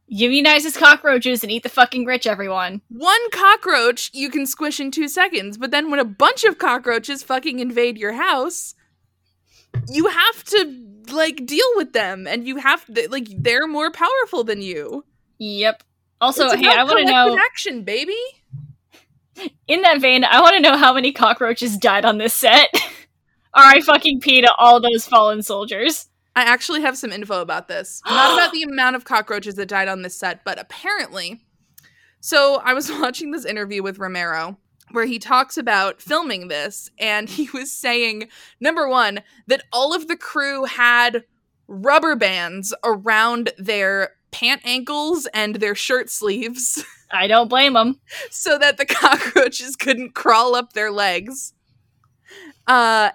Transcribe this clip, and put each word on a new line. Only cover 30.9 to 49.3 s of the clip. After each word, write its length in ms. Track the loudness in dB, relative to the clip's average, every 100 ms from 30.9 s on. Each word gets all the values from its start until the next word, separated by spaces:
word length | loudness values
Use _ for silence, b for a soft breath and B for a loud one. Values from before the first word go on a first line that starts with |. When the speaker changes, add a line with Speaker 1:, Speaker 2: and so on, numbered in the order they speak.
| -6 -6 -10 -12 -14 _ _ _ _ b b b b
Speaker 2:
So 420 | -2 2 4 2
I 100 | 0
was 180 | -2 -4
<laughs> 80 | -6
watching 320 | -6 -6 -10
this 140 | -10 -8
interview 380 | -8 -8 -6
with 160 | -8 -8
Romero 580 | -8 -6 -6 -6 -8 -12 _ _ _
where 140 | -6 -6
he 120 | -6
talks 400 | -2 -2 -2 -6
about 440 | -4 -2 -2 -6
filming 480 | -6 -4 -4 -10 -10
this, 400 | -8 -8 -12 -20 _
and 280 | -6 -4 -6
he 200 | -10 -10
was 200 | -10 -12
saying, 580 | -8 -4 -2 -4 -6 -14 b b b
number 280 | -4 -2 -2
one, 340 | 0 0 -4 b b -4
that 160 | -4 -2
all 220 | -2 -2 -2
of 120 | -6
the 80 | -8
crew 480 | -6 -6 -4 -4 -6
had 580 | 0 2 4 2 -2 -10 _ _ _ _
rubber 480 | -4 2 2 2 0
bands 580 | -2 -2 -6 -8 -12 -6
around 680 | -4 -4 0 0 2 0 -6 -8
their 540 | -6 -2 -2 -2 -4 -8 _
pant 300 | -6 -2 -2 -4
ankles 600 | -6 -6 -6 -4 -4 -4
and 220 | -6 -4 -4
their 180 | -4
shirt 360 | -4 -2 -2 -4
sleeves 720 | -6 -4 -4 -6 -8 -6 -6 -10 -20
<laughs> 140 | _
Speaker 1:
I 140 | -4 2
don't 200 | 2 2
blame 280 | 2 2 2
'em. 240 | 0 -4 _ B B
Speaker 2:
so 260 | -10 -2 2
that 180 | 2 0
the 80 | -4
<laughs> 20 |
cockroaches 880 | 0 2 2 0